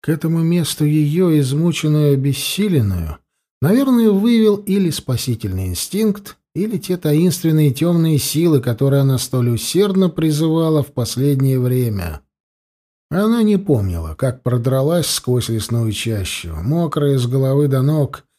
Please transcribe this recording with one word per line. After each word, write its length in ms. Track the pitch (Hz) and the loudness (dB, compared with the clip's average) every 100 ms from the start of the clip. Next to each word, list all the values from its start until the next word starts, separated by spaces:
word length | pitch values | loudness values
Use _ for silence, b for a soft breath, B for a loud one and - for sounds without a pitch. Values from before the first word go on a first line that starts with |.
| - | -2
К 20 | |
этому 300 | 160 165 165 | -2 -2 0
месту 460 | 165 175 147 - | 0 0 -2 -2
её, 520 | 151 151 147 160 180 156 | 0 2 0 2 2 2
измученную, 720 | 131 143 170 156 156 151 147 | 2 0 0 0 0 2 2
обессиленную, 1040 | 139 139 135 - - 208 160 104 90 80 78 _ _ _ _ | 2 0 -2 -4 -4 0 2 0 -2 -6 -10 _ _ _ _
наверное, 500 | 147 233 277 240 226 | 2 2 4 4 4
вывел 440 | 196 226 233 214 | 4 2 4 4
или 360 | 202 202 196 180 | 2 0 0 0
спасительный 760 | 143 - 120 - 113 101 92 92 | -2 -4 -4 -2 -4 -4 -4 -4
инстинкт, 720 | 87 - 196 220 202 - - _ | -6 -6 0 0 -2 -10 -20 _
или 240 | 151 214 202 | -6 -4 -4
те 180 | - 180 | -4 -2
таинственные 760 | 151 151 180 - 165 156 147 | 0 2 2 0 0 2 2
тёмные 460 | 120 170 170 160 147 | 2 0 2 2 2
силы, 420 | - 147 170 147 | 0 0 2 2
которые 400 | 139 - 135 139 | 0 0 2 2
она 180 | 135 127 | 2 0
столь 300 | - 127 120 | -2 -2 0
усердно 580 | 113 - 170 202 190 185 | -2 -2 0 2 2 0
призывала 760 | 160 160 147 160 160 160 156 | 0 -2 0 0 2 2 0
в 80 | - | -2
последнее 680 | - 113 123 143 135 135 131 | -6 -6 -2 0 2 2 2
время. 640 | 123 127 120 101 85 76 _ _ _ _ _ _ _ _ _ | 0 0 -2 -4 -6 -10 _ _ _ _ _ _ _ _ _
Она 320 | 175 214 233 | 0 2 2
не 140 | 214 202 | 2 2
помнила, 580 | 196 127 98 85 80 78 | 2 0 0 -4 -8 -4
как 280 | 135 120 | -4 -2
продралась 600 | 123 123 123 131 139 175 147 | -2 -2 0 0 0 0 -2
сквозь 420 | - - 123 110 | -4 -2 -2 0
лесную 420 | 113 - 117 113 | -4 -2 -2 -2
чащу, 640 | 104 113 107 90 - 85 | -4 -4 -4 -6 -8 -10
мокрая 640 | 78 95 165 165 156 143 135 | -6 -2 -2 -2 -2 0 0
с 80 | 120 | 0
головы 400 | 135 135 139 147 | 0 0 2 2
до 160 | 131 | 2
ног, 400 | 135 156 139 - _ | 0 0 -2 -6 _